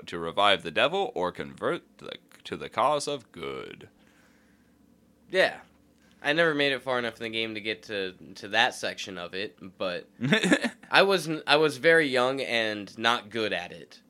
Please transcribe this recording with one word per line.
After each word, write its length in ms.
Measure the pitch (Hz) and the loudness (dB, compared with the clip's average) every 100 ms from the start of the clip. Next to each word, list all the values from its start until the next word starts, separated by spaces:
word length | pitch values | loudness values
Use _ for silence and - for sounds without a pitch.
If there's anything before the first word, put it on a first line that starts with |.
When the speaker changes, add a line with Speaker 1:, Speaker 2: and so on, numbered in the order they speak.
| - | -10
Speaker 1:
to 100 | 87 | -8
revive 460 | 82 90 101 92 | -4 2 4 4
the 80 | 85 | 2
devil 400 | 78 135 190 95 | 2 2 2 -2
or 180 | - 90 | 0 -2
convert 520 | 87 71 65 117 170 - - | -2 -10 -6 -4 -4 -8 -18
the, 140 | - - _ - - | -14 -14 _ -20 -10
to 120 | 87 | -8
the 120 | 71 | -4
cause 380 | 110 127 147 147 | 0 2 2 -2
of 240 | 143 - | -6 -8
good. 580 | - 69 65 - - - _ _ _ _ _ _ _ _ _ _ _ _ _ - | -10 -8 -8 -10 -14 -20 _ _ _ _ _ _ _ _ _ _ _ _ _ -4
Speaker 2:
Yeah. 280 | 185 139 - - _ _ _ _ _ | 2 2 0 -14 _ _ _ _ _
I 120 | 143 | 0
never 200 | 156 170 | 2 4
made 200 | 143 143 | 4 0
it 80 | 131 | 0
far 180 | 135 123 | -2 -2
enough 160 | 117 110 | -2 -6
in 80 | |
the 60 | 113 | -6
game 260 | 113 113 107 | -4 -4 -4
to 60 | |
get 220 | 110 107 | -6 -6
to, 300 | - 104 92 90 76 101 | -6 -4 -4 -8 -18 -14
to 140 | 101 | -2
that 260 | 107 123 - | 2 2 0
section 420 | 101 95 - 90 | -6 -6 -10 -10
of 160 | 87 | -8
it, 240 | 92 107 - 92 - | -6 -8 -10 -16 -6
but 280 | 95 87 - - 127 220 196 | -4 -4 -10 -6 0 2 2
Speaker 1:
<laughs> 420 | - 240 - - | 0 -2 -8 0
Speaker 2:
I 120 | 151 | 4
wasn't, 400 | 196 185 156 156 - | 4 2 0 -4 2
I 80 | 147 | 4
was 220 | 156 131 | 4 2
very 320 | 156 165 147 | 4 4 4
young 320 | 127 127 135 | 2 2 0
and 540 | 104 117 110 104 95 - | -2 0 0 -4 -8 -2
not 320 | 117 117 104 | 2 2 -2
good 240 | 113 107 | -4 -2
at 180 | 87 87 | -2 -6
it 300 | 82 - - _ | -12 -18 -20 _